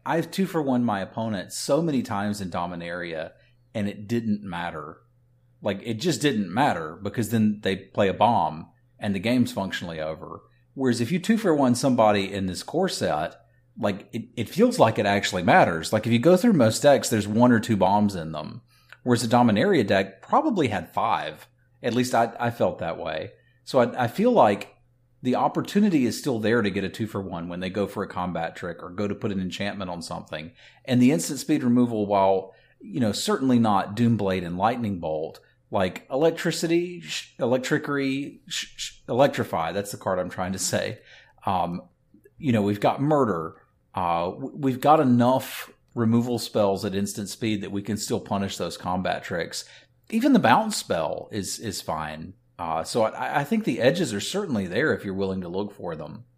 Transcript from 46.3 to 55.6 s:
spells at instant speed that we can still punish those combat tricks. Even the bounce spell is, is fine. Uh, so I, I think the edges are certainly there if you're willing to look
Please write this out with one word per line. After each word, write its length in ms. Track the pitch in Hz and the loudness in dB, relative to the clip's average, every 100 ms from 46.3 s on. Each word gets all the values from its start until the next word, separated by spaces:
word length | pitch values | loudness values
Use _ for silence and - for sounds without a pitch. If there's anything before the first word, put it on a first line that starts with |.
| 120 | -2
spells 440 | - 120 101 95 | -2 0 2 2
at 120 | 104 95 | -2 -2
instant 340 | 101 - 98 | -4 -6 -8
speed 320 | - 113 107 | -4 -2 -2
that 100 | 92 | -4
we 100 | 101 | -8
can 160 | 101 104 | -4 -6
still 220 | - 110 | -2 -4
punish 380 | - 101 98 - | -2 -4 -4 -4
those 180 | 87 - | -6 -6
combat 460 | 90 92 90 - | -4 -2 -2 -4
tricks. 420 | - 180 - - - - _ _ - | -4 -6 -6 -8 -14 -20 _ _ -6
Even 240 | 220 285 | 0 4
the 60 | 240 | 6
bounce 360 | 120 151 220 - | 6 4 2 -6
spell 540 | - 87 78 78 - | -4 -2 -2 -6 -8
is, 280 | 107 87 - | -8 -6 -8
is 220 | 113 87 | -8 -8
fine. 520 | - 80 78 78 85 - _ - | -6 -6 -6 -10 -14 -18 _ -10
Uh, 240 | 82 80 | -4 -4
so 200 | 78 123 | -2 0
I, 360 | 110 - 127 143 | 0 -2 -4 -2
I 40 | |
think 200 | 147 226 | 0 -2
the 160 | 208 120 | -2 2
edges 340 | 123 170 139 | 2 2 -2
are 60 | 101 | -4
certainly 480 | - 185 196 113 92 | -4 -6 -4 -4 -2
there 260 | 98 151 | -2 0
if 100 | 98 | -2
you're 100 | 101 | -4
willing 280 | 95 95 95 | -4 -4 -4
to 80 | 87 | -6
look 240 | 92 | -6